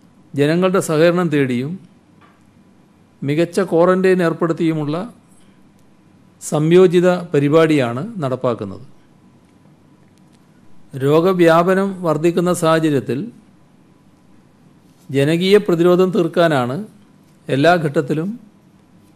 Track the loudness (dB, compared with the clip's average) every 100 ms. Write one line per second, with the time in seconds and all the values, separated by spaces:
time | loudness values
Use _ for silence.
0 | _ _ _ -2 0 0 0 -2 -2 2
1 | 2 2 0 0 -2 -4 -6 -10 -16 _
2 | _ _ _ _ _ _ _ _ _ _
3 | _ _ -6 -2 -2 -2 0 2 2 2
4 | 2 2 0 -2 -4 -2 -4 -4 -4 -6
5 | -8 -16 _ _ _ _ _ _ _ _
6 | _ _ _ _ -6 -2 2 4 6 4
7 | 2 0 -2 -2 2 4 4 2 -2 -4
8 | -10 -8 -6 -4 -4 -6 -8 -14 -18 -20
9 | _ _ _ _ _ _ _ _ _ _
10 | _ _ _ _ _ _ -20 -20 -18 -6
11 | 0 2 2 4 4 4 4 0 -2 -4
12 | -4 -2 0 0 -2 -2 0 0 0 -2
13 | -4 -6 -8 -14 _ _ _ _ _ _
14 | _ _ _ _ _ _ _ _ _ _
15 | -6 -2 0 0 2 2 2 2 2 4
16 | 2 0 -2 0 2 2 -2 -6 -12 -18
17 | _ _ _ _ -6 0 2 2 0 -4
18 | -4 -4 -6 -10 -16 _ _ _ _ _
19 | _